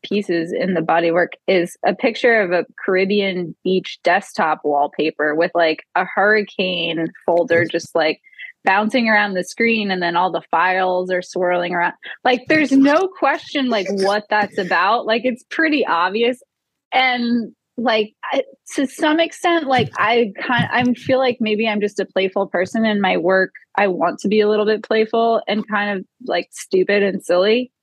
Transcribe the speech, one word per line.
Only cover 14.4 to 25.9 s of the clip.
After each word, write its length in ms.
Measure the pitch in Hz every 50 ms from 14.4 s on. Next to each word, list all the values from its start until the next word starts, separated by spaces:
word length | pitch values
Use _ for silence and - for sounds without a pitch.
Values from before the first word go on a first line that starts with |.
| 208 202 -
about. 500 | - 190 180 190 170 180 196 226 240 -
Like, 160 | - 220 240 220
it's 180 | 254 233 - - _
pretty 340 | - - 320 320 294 285 -
obvious. 560 | - 170 170 175 185 196 220 233 240 254 - - _ _ _ _ _ _ _ _ _
And, 600 | - 254 262 254 247 247 240 233 240 240 226 - - _ _ _ _ -
like, 340 | 226 247 226 220 214 208 _ _ - 285
I, 120 | 277 277 - - - _ _ - -
to 100 | - 277
some 320 | 262 - - 330 302 302 330
extent, 480 | 330 330 - - - 349 339 330 302
like, 240 | 262 262 254 226 - -
I 360 | - 185 214 240 240 240 202 196 -
kind, 280 | - - 247 233 - -
I 140 | - 240 247 247
feel 260 | 240 - - - 262 254
like 200 | 262 247 247 -
maybe 260 | 226 214 214 208 226
I'm 140 | 226 214 208
just 180 | 208 202 208 -
a 60 | 190
playful 420 | - _ 190 190 185 - 202 196
person 380 | 190 - 180 185 185 - 226 220
in 160 | 220 214 202
my 160 | 202 185 185
work. 380 | 180 160 180 190 190 185 185 _ - _ _ _
I 100 | - 202
want 320 | 196 185 165 165 175 165 -
to 80 | - 202
be 120 | 208 214
a 80 | 208 208
little 180 | 214 208 214
bit 160 | 208 220 208
playful 580 | 214 - 226 220 220 220 - 226 226 226 226 - - -
and 180 | 208 214 208
kind 320 | - 214 202 202 208